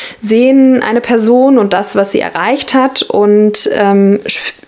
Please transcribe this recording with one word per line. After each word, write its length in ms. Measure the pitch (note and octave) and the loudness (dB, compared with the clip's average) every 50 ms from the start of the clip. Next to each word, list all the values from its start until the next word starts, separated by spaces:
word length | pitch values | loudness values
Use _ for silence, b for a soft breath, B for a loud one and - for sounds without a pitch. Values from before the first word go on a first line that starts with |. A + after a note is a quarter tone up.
| B B B B A3+ | B B B B -4
sehen 580 | G#3 A3 A3+ B3 C4 C4+ C4+ C4 C4 C4 B3 | -2 0 2 2 4 4 4 4 4 2 2
eine 200 | - - A3 A#3+ | 0 -2 -2 -2
Person 580 | A#3+ - B3 A3+ G#3+ A3 A#3+ B3+ B3+ C#4 C#4 B3 | -2 -2 -2 0 2 2 2 4 4 4 4 2
und 120 | G#3 G3 | 2 0
das, 240 | F#3 F#3 G3+ - - | -2 -4 -4 -4 -2
was 160 | G#3 G3 G3 | -2 -2 -2
sie 80 | - G#3 | -2 -4
erreicht 540 | - - - - F3 G#3 B3+ C#4+ - - - | -4 -4 -6 -6 -4 -2 -4 -4 -4 -2 -2
hat 300 | C4+ C4 C4 C4 - - | 0 0 0 -2 -4 -4
und, 680 | - - G3+ G#3 G#3 G#3 G#3 G#3+ G#3+ G#3 - - - - | -2 0 0 2 2 4 4 2 2 0 -2 -2 -2 -2
ähm, 460 | - G#3 G3 G3 G3 G3 G3 G3+ - - | 0 0 0 2 2 2 2 2 0 -2
sch-, 280 | - - - - - - - - | -4 -6 -6 -8 -10 -12 -14 -12